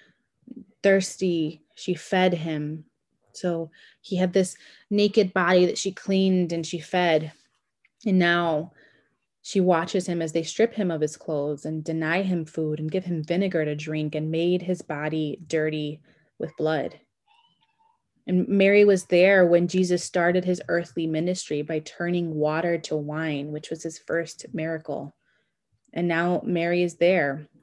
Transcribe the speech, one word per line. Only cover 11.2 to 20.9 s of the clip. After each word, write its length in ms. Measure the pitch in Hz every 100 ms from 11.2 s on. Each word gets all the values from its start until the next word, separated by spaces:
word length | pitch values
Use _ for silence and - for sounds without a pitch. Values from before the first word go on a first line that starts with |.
| - 151 143 143 156
and 180 | 156
deny 380 | 156 160 156 175
him 220 | 190 180 156
food 340 | - 156 151
and 120 | 156
give 140 | 185 185
him 180 | 170
vinegar 400 | 151 180 190 175
to 120 | 151 147
drink 400 | 151 156 151 156
and 160 | 156
made 300 | 160 175 180
his 200 | 175 180
body 580 | - 147 151 156 151 - 160
dirty 540 | 160 156 156 147 151 _ _ _ -
with 160 | 156 -
blood. 420 | 156 156 - - _ _ _ _ _ _ _ _ _ _ _ _ -
And 220 | 180 -
Mary 380 | 196 196 208 208
was 200 | 190 -
there 400 | 180 185 196 175
when 220 | 175 175
Jesus 360 | 185 180 175
started 420 | - 180 170 180 180
his 160 | 180 -
earthly 380 | 175 175